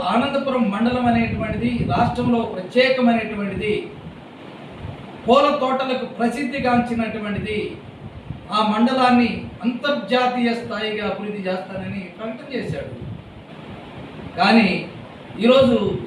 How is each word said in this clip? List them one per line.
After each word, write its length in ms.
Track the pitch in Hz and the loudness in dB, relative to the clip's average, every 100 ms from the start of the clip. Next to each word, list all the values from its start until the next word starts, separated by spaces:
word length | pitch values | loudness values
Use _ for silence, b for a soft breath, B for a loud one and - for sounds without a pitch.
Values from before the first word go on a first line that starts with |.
| - | 2
ఆనందపురం 520 | 226 277 277 277 247 208 | 2 2 0 0 2 2
మండలం 340 | 202 240 247 240 | 2 2 2 2
అనేటువంటిది 640 | 233 226 - - 214 233 240 226 | 4 2 -2 -2 -2 -2 0 0
రాష్ట్రంలో 480 | - 240 240 240 233 220 | 2 2 2 2 2 0
ప్రత్యేకమైనటువంటిది, 1200 | 185 180 240 262 254 240 226 214 208 196 190 214 - - - - - - - - - - - - - - - - | -6 -2 2 4 6 4 4 0 -4 -4 -4 -2 -2 -4 -12 -16 -16 -18 -18 -18 -16 -16 -14 -14 -14 -14 -10 4
పూల 200 | 269 294 285 | 6 6 2
తోటలకు 460 | 262 254 262 247 208 - | 0 0 -2 -2 -4 -2
ప్రసిద్ధిగాంచినటువంటిది, 1400 | 233 - 247 277 247 240 233 226 220 220 208 196 208 208 - - - - - - - - - 214 | -2 -2 -4 -2 2 2 2 -2 -2 -4 -4 -4 -2 -4 -4 -8 -16 -16 -16 -16 -14 -14 -4 0
ఆ 40 | 214 | 2
మండలాన్ని 580 | 233 240 262 247 240 226 180 - - | 4 4 6 6 6 4 0 -8 -4
అంతర్జాతీయ 840 | 226 247 294 254 196 247 247 247 233 | -4 -2 -2 -2 0 2 2 2 0
స్థాయిగా 500 | 233 233 214 214 214 202 | 0 -4 -6 -4 -4 -4
అభివృద్ధి 320 | 180 208 202 185 | -4 -6 -6 -4
చేస్తానని 540 | 185 - 190 190 202 180 - | -4 -6 -8 -8 -8 -10 -10
ప్రకటన 320 | 226 247 285 247 | -10 -10 -8 -8
చేశాడు. 360 | - - - 123 - - - - - - - - - - - - - - | -6 -8 -8 -12 -12 -12 -14 -18 -18 -18 -16 -16 -16 -16 -16 -14 -12 2
కానీ 300 | 196 226 196 180 - - - - - - | 6 6 6 0 -6 -14 -16 -18 -16 0
ఈరోజు 360 | 226 262 247 226 196 123 | 6 8 8 4 0 -2